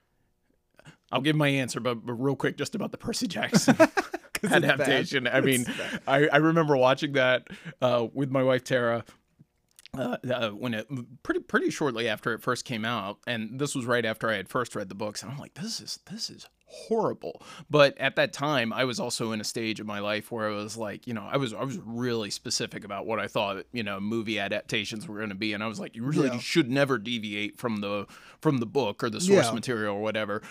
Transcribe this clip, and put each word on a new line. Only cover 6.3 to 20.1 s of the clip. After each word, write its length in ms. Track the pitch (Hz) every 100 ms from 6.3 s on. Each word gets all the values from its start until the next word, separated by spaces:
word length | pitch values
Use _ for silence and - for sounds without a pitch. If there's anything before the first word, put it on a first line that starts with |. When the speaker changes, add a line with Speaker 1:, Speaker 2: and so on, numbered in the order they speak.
| 143
Speaker 1:
remember 380 | 160 165 151 139
watching 380 | 127 135 151
that, 340 | 139 127 127 - - 170 -
uh, 260 | 127 120 113
with 160 | - 139
my 140 | 135
wife 200 | 131 127
Tara, 400 | - 131 117 117 - - _ _ _ _ _ - - 135
uh, 200 | 247 247 127
uh, 200 | 127 113
when 240 | 104 123
it 140 | 110 - 135 120 -
pretty, 160 | - -
pretty 300 | - 220 370
shortly 400 | - 147 113 117
after 240 | 107 120
it 80 | 107
first 240 | - 123 -
came 180 | 117
out, 360 | 110 120 98 104 -
and 300 | 117 107 131
this 140 | 143 139
was 100 | 117
right 180 | 120 113
after 240 | 110 117
I 60 | 104
had 140 | 92
first 260 | 131 117 117
read 140 | 98
the 60 | 98
books, 260 | 107 101
and 80 | 92
I'm 60 | 143
like, 160 | -
"This 260 | - 214 -
is, 200 | 160 - -
this 200 | 214 -
is 160 | - - _ _
horrible." 760 | - - 220 160 - 82 - - - -
But 260 | 147 139 -
at 160 | 135 156
that 180 | 147
time, 400 | - 143 143 117
I 120 | 107 131
was 140 | 120
also 340 | 131 - 113
in 60 | 110
a 40 |
stage 360 | 101 123 110 104
of 60 | 107
my 140 | 101
life 320 | 101